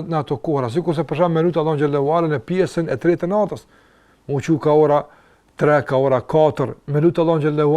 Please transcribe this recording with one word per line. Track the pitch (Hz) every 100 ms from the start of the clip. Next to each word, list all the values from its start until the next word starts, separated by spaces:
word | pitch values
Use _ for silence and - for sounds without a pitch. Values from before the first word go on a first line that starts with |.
| 165
në | 160
ato | 131 139
kohra, | - 143 123
sikurse | 139 170 156 147
për | 151
shemb | 175 160
me | 175
lut | 165
Allahun | 156 147
Xhallahu | 147 143 139 170
Ala | 165
në | 147 -
pjesën | 180 180 - 165
e | 127
tretë | 170 170
të | 175
natës. | 208 202 139 - _ _ _ _ _ -
Mu | 139
qu | 147 156
ka | 151
ora | 151 151 147 - _ _ _ _ -
tre, | 147 147 -
ka | 131
ora | 135 127
katër, | - 156 156 - 135 - -
me | 147 170
lut | 175
Allahun | 165 160 151
Xhallahu | 151 147